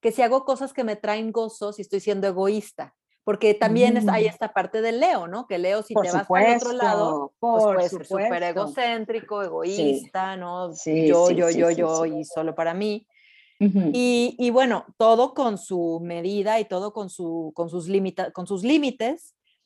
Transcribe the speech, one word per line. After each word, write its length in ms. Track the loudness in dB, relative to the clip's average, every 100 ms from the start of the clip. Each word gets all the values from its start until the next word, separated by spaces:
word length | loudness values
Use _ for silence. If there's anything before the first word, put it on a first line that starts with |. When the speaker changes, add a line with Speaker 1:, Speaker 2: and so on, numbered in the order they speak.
Speaker 1:
que 100 | -2
si 100 | 2
hago 220 | 2 2
cosas 280 | 0 -4 -4
que 120 | -6
me 120 | -6 -4
traen 340 | -4 -4 -4
gozo, 400 | -4 -6 -6 -10
si 100 | -8
estoy 180 | -6 -4
siendo 260 | -2 0 0
egoísta". 680 | 0 0 0 -4 -14 -16 _ _ _
Porque 280 | -4 2 2
también 460 | 4 4 6 4 4
es, 100 | 2
hay 160 | 2
Speaker 2:
Mm. 40 | 0
Speaker 1:
esta 260 | -2 -4
parte 260 | -2 -2 -2
de 100 | -2
Leo, 340 | 2 2 2 -2
¿no? 180 | -10 -6
Que 120 | -2
Leo, 240 | 0 -2
si 100 | 0
Speaker 2:
Por 140 | 0 0
Speaker 1:
te 60 |
vas 180 | 0 2
al 260 | 4 6 4
otro 140 | 0
Speaker 2:
supuesto, 20 |
Speaker 1:
lado, 600 | 0 0 2 0 -2 -6 _
pues 240 | 0 4
Speaker 2:
por 120 | 4 4
Speaker 1:
puede 120 | 0
ser 160 | -2 -6
súper 200 | -2 0
Speaker 2:
supuesto. 200 | -2 -2
Speaker 1:
egocéntrico, 960 | -2 -4 -2 -2 -2 -4 -6 -6 -6
Speaker 2:
Sí. 40 | -6
Speaker 1:
egoísta, 880 | -4 -4 0 0 0 -4 -8 -6 -8
¿no? 340 | -10 -8 -8
Speaker 2:
Sí, 360 | -8 -4 2 4
Speaker 1:
Yo, 180 | 6 6
Speaker 2:
sí, 80 | 4
Speaker 1:
yo, 120 | 2
Speaker 2:
sí, 100 | 2
Speaker 1:
yo, 100 | 2
Speaker 2:
sí, 60 | 2
Speaker 1:
yo, 280 | 0 0
Speaker 2:
sí. 60 | -2 -4
Speaker 1:
y 40 |
solo 300 | -8 -6 -6
para 180 | -4 -4
mí. 340 | -4 -4 -6 _ _ _ _ _ _
Speaker 2:
Ujú. 300 | 2 4 2
Speaker 1:
Y, 420 | 2 2 2 0 0
y 100 | 0
bueno, 380 | 2 2 0 -4 _
todo 380 | 4 6 4
con 240 | 0 -2 -2
su 420 | -6 -4 -2 -4
medida 560 | -6 -6 -4 -2 0 0
y 60 |
todo 300 | 0 -4 -6
con 160 | -8 -12
su, 420 | -8 -8 -6 -8
con 140 | -8 -6
sus 180 | -6 -2
limita-, 440 | 0 -2 -4 -8
con 140 | -8 -8
sus 160 | -4
límites. 720 | 0 2 0 -2 -4 -4 -10 _ _ _